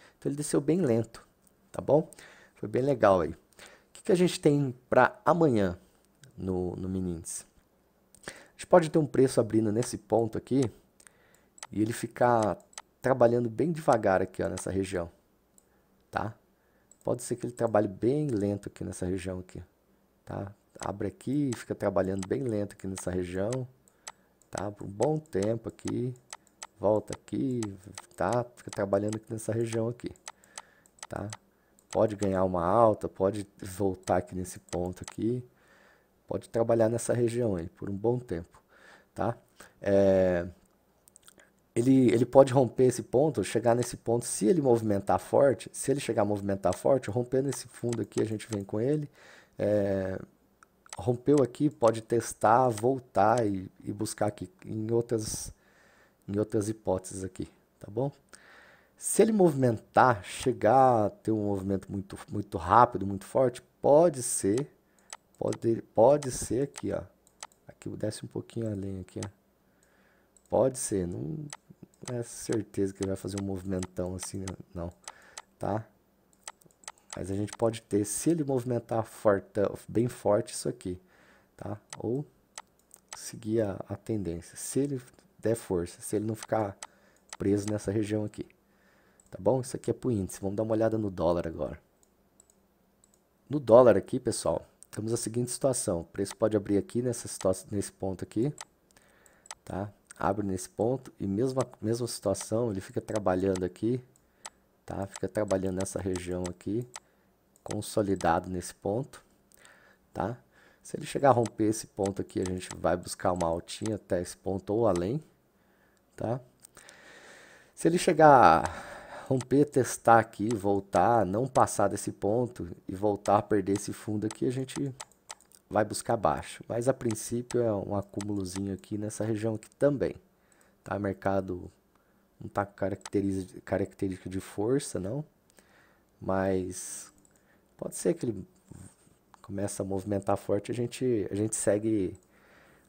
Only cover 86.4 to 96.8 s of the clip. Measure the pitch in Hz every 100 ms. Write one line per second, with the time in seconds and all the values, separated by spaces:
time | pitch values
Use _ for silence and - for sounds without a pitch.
86.4 | - 110 104 - - _ _ _ _ -
87.4 | 98 101 104 104 - 104 101 107 107 -
88.4 | - _ _ _ _ _ _ _ _ -
89.4 | 92 127 123 - - 113 127 110 92 -
90.4 | 98 101 110 110 110 110 104 90 85 87
91.4 | 82 80 65 - _ _ _ _ _ _
92.4 | _ _ _ _ _ _ _ _ _ _
93.4 | - 143 117 113 123 98 - 131 - -
94.4 | - 82 - _ - - 110 117 - 117
95.4 | 120 - 139 123 - 87 82 - 98 -
96.4 | 110 107 101 101